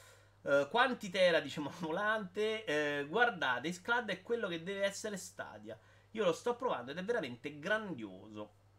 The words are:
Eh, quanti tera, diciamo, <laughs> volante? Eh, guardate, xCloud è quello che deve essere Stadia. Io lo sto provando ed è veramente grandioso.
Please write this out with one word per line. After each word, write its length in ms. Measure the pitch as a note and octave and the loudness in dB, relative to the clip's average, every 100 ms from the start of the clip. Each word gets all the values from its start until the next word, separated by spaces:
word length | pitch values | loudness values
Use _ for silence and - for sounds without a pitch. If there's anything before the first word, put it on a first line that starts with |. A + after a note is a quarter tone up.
| - - - - | -20 -20 -20 -8
Eh, 240 | D3+ C#3+ C#3+ | 2 4 4
quanti 400 | A#3 C4 A#3 G3+ | 4 4 2 -2
tera, 300 | F#3 F3+ D#3+ | 4 6 6
diciamo, 320 | D3 D#3+ C#3+ - | 2 -4 -6 -4
<laughs> 40 | |
volante? 840 | E3 E3+ G#3 A3 F#3+ G#3 G#3+ A3 A3 | -2 0 2 0 -2 -2 -2 -2 0
Eh, 400 | D3+ D3 D3 C#3+ | 2 2 0 0
guardate, 600 | G3 A#3+ F#3+ C3+ B2 D3 | 4 4 4 0 0 -2
xCloud 400 | F3+ - A#3+ A3 | -4 0 0 0
è 120 | F3+ | -4
quello 240 | - A#3 G3+ | -4 -2 -2
che 160 | E3+ | -4
deve 200 | E3+ G3 | -4 -2
essere 340 | G3 G3 G#3+ G3 | -2 -2 -6 -6
Stadia. 600 | - - D#2+ G#2+ G#2+ A2 - - - | -10 -12 -12 -12 -14 -14 -16 -20 -10
Io 120 | A3 | 0
lo 100 | F#3+ | 2
sto 220 | D#3+ A#3+ A#3+ | 2 0 0
provando 360 | B3 C3+ B2 | 0 -2 -4
ed 60 | D#3 | -6
è 60 | |
veramente 560 | F#3+ - B2+ B2 D3 D3 | -2 0 -2 -6 -10 -6
grandioso. 960 | E3 G#3+ G#3 C#3 G#2 F#2+ G#2+ G#2+ G#2 - - | -2 -2 -2 -8 -8 -10 -14 -12 -12 -14 -20